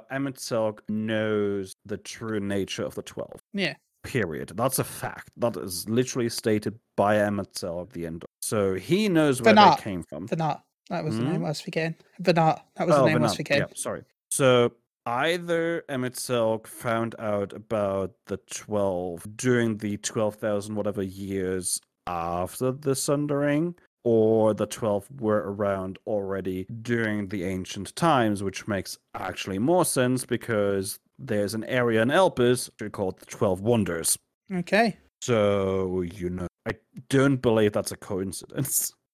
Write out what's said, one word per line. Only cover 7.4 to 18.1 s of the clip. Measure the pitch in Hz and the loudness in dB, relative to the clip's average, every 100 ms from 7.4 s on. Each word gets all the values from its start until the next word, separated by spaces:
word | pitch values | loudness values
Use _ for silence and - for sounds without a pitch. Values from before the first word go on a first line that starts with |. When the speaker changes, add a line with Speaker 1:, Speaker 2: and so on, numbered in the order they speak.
| 95 | -6
Speaker 1:
Selk | - 95 85 90 | -8 -8 -8 -10
at | |
the | 85 82 | -8 -8
end. | 82 - - | -8 -14 -12
So | - 107 98 92 | -4 0 2 0
he | 92 185 214 | 0 2 4
knows | 160 151 123 | 4 4 4
where | 220 214 | 6 10
Speaker 2:
Vannat. | 190 147 | 10 8
Speaker 1:
they | |
came | 110 90 | 0 -8
from. | - 76 101 | -8 -10 -6
Speaker 2:
Vannat. | 165 156 - _ _ - | -2 -2 -4 _ _ -8
That | 175 | -6
was | 156 110 | -4 -2
the | |
Speaker 1:
Hmm? | 131 | 0
Speaker 2:
name | 160 170 | -2 -2
I | |
was | 147 | -6
forgetting. | - 165 160 - _ - | -6 -4 -4 -6 _ -4
Vannat. | 185 165 160 - - - | 2 4 4 2 -6 -4
That | 165 | 4
was | 147 | 6
Speaker 1:
Oh, | 127 | 6
Speaker 2:
the | |
name | - | 4
I | |
was | 117 | 2
Speaker 1:
Vannat. | 90 | 0
Speaker 2:
forgetting. | 147 143 90 | 0 0 0
Speaker 1:
Yeah, | - | -6
sorry. | 123 87 - _ - | -8 -8 -12 _ -6
So | - 131 123 120 - _ _ 117 | 2 6 6 6 0 _ _ -4
either | 120 156 175 170 165 165 170 - | -2 0 -2 0 0 0 -4 -4
Emmett | 131 123 | -4 -4
Selk | - - 120 110 110 - | -6 -2 0 2 0 -6
found | - 123 113 117 - | -8 -2 0 -2 -4
out | 110 101 98 | -2 -2 -2
about | - - 110 101 98 95 | -8 -4 0 0 0 -2